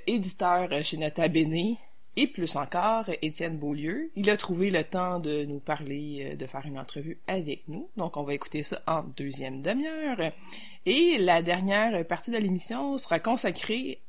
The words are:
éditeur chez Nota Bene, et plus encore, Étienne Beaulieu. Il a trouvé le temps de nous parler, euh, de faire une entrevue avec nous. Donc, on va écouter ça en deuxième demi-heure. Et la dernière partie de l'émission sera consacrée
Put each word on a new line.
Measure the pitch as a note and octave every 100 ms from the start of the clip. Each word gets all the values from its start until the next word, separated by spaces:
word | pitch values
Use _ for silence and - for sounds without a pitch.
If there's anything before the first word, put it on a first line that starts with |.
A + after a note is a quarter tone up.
| -
éditeur | A3+ F#3 - F3+ F3+ F3 C#3+
chez | D3+ D3+
Nota | D3+ F3 D#3
Bene, | D#3 D#3 E3 G#3 A#3 - - - G#3
et | C#4
plus | - E3 C#3+
encore, | C#3 F3 G#3 A3+ G#3 D#3
Étienne | D#3 - E3 D#3+
Beaulieu. | D3 C#3+ D#3 A#3+ D#4+ G3+
Il | G3+
a | G#3
trouvé | - F3 G3+
le | F3
temps | D#3 F#3 F3+ F3
de | D#3 D3 D3
nous | C#3+
parler, | - D3+ C#3+ C#3+ D3 C#3+ C#3
euh, | D3
de | C3
faire | C3+ D3
une | C3+
entrevue | C#3 D3+ D#3 - -
avec | F#3+ D3+ B2+ -
nous. | E3+ F4+ G#3+
Donc, | E3+ D3
on |
va | C#3+ C#3+
écouter | - D#3
ça | C#3+ - -
en | D#3+
deuxième | C#3+ C3 C#3 C3+ C3 C3
demi-heure. | D#3 B3 D#4 D#4 D4 A#3+ D#3+ - - - - - F3+
Et | C4+ F4 C4+
la | F3+ E3+
dernière | E3+ F3 G3 G3+ A3+ F#3+ E3
partie | F3 -
de | A#3
l'émission | G3 F3+ - A#3+ C#4 C4+
sera | - E3
consacrée | A3 B3 G#3 E3 - A#3 C4+ -